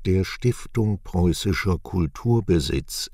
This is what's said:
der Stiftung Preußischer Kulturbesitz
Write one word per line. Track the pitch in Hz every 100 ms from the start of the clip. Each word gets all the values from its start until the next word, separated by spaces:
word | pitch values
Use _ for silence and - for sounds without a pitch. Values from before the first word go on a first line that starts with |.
| 98
der | 95 92
Stiftung | - 123 - - 117 107 98
Preußischer | - 87 87 80 101 87 98 87
Kulturbesitz | - 90 139 - 120 117 98 85 73 69 - - -